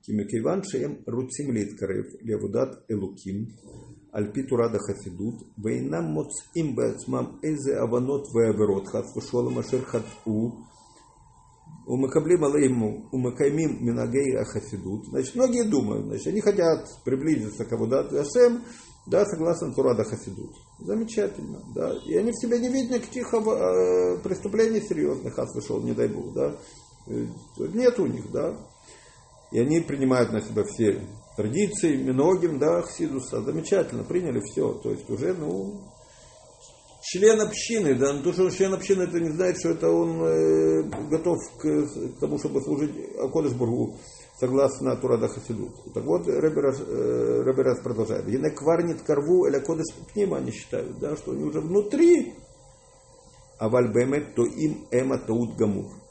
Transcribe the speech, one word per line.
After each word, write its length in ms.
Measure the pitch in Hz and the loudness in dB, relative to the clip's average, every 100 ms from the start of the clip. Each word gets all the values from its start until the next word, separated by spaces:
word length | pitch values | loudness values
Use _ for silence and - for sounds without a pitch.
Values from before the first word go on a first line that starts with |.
ки 80 | - | -2
мекиван 520 | 107 98 117 131 190 | -4 -2 -2 0 0
шеем 400 | - - 143 - - | -2 -4 -4 -6 -6
руцим 460 | 120 127 - 143 | -6 -6 -6 -2
лейткарев 680 | 113 101 - 95 101 104 - | -2 -2 -4 -4 -2 -6 -10
левудат 640 | 110 107 104 107 131 - - | -4 -4 0 0 -2 -4 -6
элуким, 640 | 107 95 - 95 98 117 - - - - - - | -4 -4 -8 -8 -6 -6 -12 -20 -20 -20 -20 -10
аль 180 | 107 104 | -6 -4
пи 120 | - | -4
Тура 260 | 131 117 117 | -2 0 2
да 80 | 104 | 0
Хасидут, 640 | - 98 92 90 107 - - - | -4 -8 -10 -6 -6 -8 -14 -8
вейнам 480 | 107 123 135 160 165 | -4 -4 -2 -4 -2
моцим 720 | 156 151 - - 170 156 117 | -4 -4 -10 -8 -4 -2 0
беацмам 640 | 120 - - 127 123 - | -2 -2 -4 -4 -4 -6
эзе 340 | 151 147 131 - | -4 -2 -2 0
аванот 500 | 120 123 127 143 143 | 0 0 0 -2 0
веаверот, 540 | 117 113 101 104 98 - | 2 4 4 4 2 0
хас 260 | 110 - - | -6 -4 -8
вешолом 420 | - 120 123 123 | -2 -2 0 -2
ашер 240 | 120 127 | 0 -2
хату, 760 | - 117 - - 110 107 117 - - - - - - _ - - - - - - - | 0 -4 -4 -8 -2 0 -2 -6 -20 -20 -20 -20 -20 _ -20 -20 -20 -20 -20 -20 -4
умекаблим 580 | 127 131 156 147 175 147 | 0 2 2 4 4 4
алейму, 640 | 147 135 123 107 107 - | 4 4 4 0 -4 -6
умекаймим 720 | 131 123 120 143 151 160 - | -2 -2 2 2 2 0 0
минагей 540 | 120 120 117 131 139 113 | -2 -2 0 0 0 0
ахасидут. 680 | 104 107 - 98 92 107 - | -2 -6 -8 -8 -6 -8 -4
Значит, 280 | 131 131 240 | -4 -2 2
многие 280 | 262 240 | 2 2
думают, 420 | 214 139 107 107 107 | 2 2 2 -2 -4
значит, 220 | 107 - | -6 -2
они 140 | 202 | 0
хотят 460 | 208 196 165 156 - - | 2 4 2 2 -2 -8
приблизиться 640 | - 131 156 139 107 - 104 | -4 -2 0 0 -2 -6 -4
к 80 | |
Авудат 400 | 113 113 131 - | -2 0 0 0
Ашем, 500 | 143 147 247 240 233 - - - - - | -4 0 6 6 6 -6 -20 -20 -20 0
да, 180 | 180 202 | 2 2
согласно 480 | 160 165 165 160 | 2 0 0 -2
Тура 220 | 127 135 110 | 2 2 2
да 80 | |
Хасидут. 520 | 107 117 - 95 - - - - | 0 -4 -8 -12 -14 -16 -20 -14
Замечательно, 840 | - 214 226 - 202 - 151 - - - | -4 -2 -2 0 -2 -4 -10 -12 -8 -4
да. 200 | 170 - - | -4 -4 0
И 80 | 170 | 0
они 160 | 220 | 0
в 80 | 233 | -2
себе 200 | 233 240 | 0 0
не 100 | 247 | 2
видят 220 | 269 247 | 0 0
никаких 420 | 247 - 247 240 | -2 -2 -8 -2
ав-, 140 | 226 214 | 0 2
э, 720 | - 185 185 180 180 180 180 | 2 2 4 4 4 2 0
преступлений 580 | - 185 208 214 226 220 | -2 -4 0 2 4 2
серьёзных, 520 | - 165 147 131 123 | -2 -2 0 -2 -6
хас 200 | 123 120 120 | -6 -6 -8
вешол, 280 | - 110 | -4 -4
не 100 | 117 | -2
дай 140 | 117 117 | 0 0
Бог, 260 | - 95 | -2 -6
да. 240 | 107 143 - - - - - - | -2 -2 -4 -16 -20 -20 -20 -8
Э, 200 | 120 117 - - - | -6 -6 -10 -18 -8
нет 420 | 160 208 254 240 | -4 4 4 4
у 80 | 147 | -2
них, 240 | - - | -2 -6
да. 260 | 123 165 - - _ - - - - - - - | -4 -4 -6 -16 _ -20 -20 -20 -20 -20 -20 -4
И 80 | 120 | 0
они 200 | 127 165 | 4 2
принимают 500 | 160 139 131 127 117 | 2 0 2 4 4
на 100 | 110 | 0
себя 220 | - 110 | -2 -2
все 380 | 95 - 110 - - - - - | -2 2 2 2 -6 -14 -12 -6
традиции, 600 | 107 143 208 - 165 135 | -2 2 0 2 2 2
миногим, 600 | 131 127 156 185 170 139 | 2 4 4 4 2 2
да, 240 | 151 175 | 2 2
Хасидуса. 600 | 170 - 156 135 123 120 | -2 -4 -4 -4 -6 -6
Замечательно, 600 | 113 156 160 196 156 117 | -4 -4 0 0 2 -4
приняли 360 | 101 175 170 120 | -2 -2 0 -4
всё. 340 | 104 - 123 | -4 -2 -2
То 180 | - 113 | -2 -4
есть 160 | 107 - | -6 -6
уже, 260 | 113 160 | -4 -2
ну, 500 | 180 151 185 196 202 - - - - - - - - - - - - | -2 -4 -4 -6 -10 -16 -20 -20 -20 -20 -20 -20 -20 -20 -20 -20 -16
член 360 | - 180 214 214 | -8 4 6 6
общины, 520 | 208 - - 226 160 | 2 -4 -2 0 2
да, 180 | 123 139 | 4 2
но 100 | 143 | 2
то, 100 | 156 | -2
что 120 | 175 185 | 2 0
он 60 | |
член 220 | - 190 | 4 2
общины, 300 | 190 - 190 | 0 2 2
это 160 | 170 170 | 2 0
не 100 | 165 | -2
значит, 300 | 156 180 - | 0 0 2
что 100 | 165 | 0
это 220 | 165 165 | 2 4
он, 280 | 85 - 165 | 4 2 0
э, 600 | 82 80 80 160 160 160 147 151 151 | 2 4 4 4 4 2 0 -6 -2
готов 280 | 160 175 160 - - | 0 2 0 -4 -4
к, 20 | |
к 580 | 156 151 147 - 127 - | 0 0 0 -4 -8 -4
тому, 200 | 147 147 | -2 -2
чтобы 220 | 147 139 | -2 -2
служить 300 | 147 143 151 - - - | -2 -2 -2 -4 -10 -4
Акодыш 340 | 135 160 147 | -2 0 0
Баргу, 440 | 120 117 123 117 - - - - - | 0 0 0 -2 -6 -20 -20 -20 -4
согласно 580 | 127 131 135 - 131 123 | 0 4 2 2 -2 0
Тура 200 | 127 117 | 0 2
да 100 | 113 | 0
Хасидут. 640 | - - 107 104 - - | -4 -8 -8 -8 -12 -10
Так 100 | - | -6
вот, 240 | 123 175 175 | 0 0 2
Ребе 340 | 143 156 151 | 2 2 2
Раш-, 200 | 139 131 | 0 0
э, 600 | - 117 120 123 117 120 127 | -4 -2 0 0 2 2 2
Ребе 160 | 131 | 2
Раш 220 | 131 123 | 2 0
продолжает. 440 | - 110 107 107 98 | -2 -2 -2 -2 -2
«Енекварнит 760 | 127 151 147 139 170 170 156 | 0 -2 0 2 2 2 -2
карву 420 | - 143 147 180 185 | 0 0 4 4 4
эля 120 | 139 | 2
Акодыш 280 | - 160 151 - - | 0 -4 -4 -10 -8
пнима», 260 | 208 196 147 | -2 0 0
они 140 | 127 | -4
считают, 460 | 113 - 123 - - | -8 -6 -6 -6 -6
да, 160 | 143 151 | -6 -6
что 180 | - | -6
они 100 | 139 | -4
уже 180 | 151 156 | -2 -2
внутри. 720 | 156 196 202 294 339 330 - - - - - - _ - - - - - - - | 2 0 2 6 8 8 4 -8 -20 -20 -20 -20 _ -20 -20 -20 -20 -20 -20 -6
«Аваль 340 | 110 123 120 | 2 4 4
бемет 400 | 110 127 143 147 | 4 2 0 -2
то 100 | - | 0
им 440 | 113 - 156 - - | 0 2 -2 -2 0
эма 300 | 120 131 131 | 0 2 -2
таут 360 | - 113 117 - | 0 0 -2 0
гамур». 360 | 107 92 - - - | 0 0 -6 -14 -20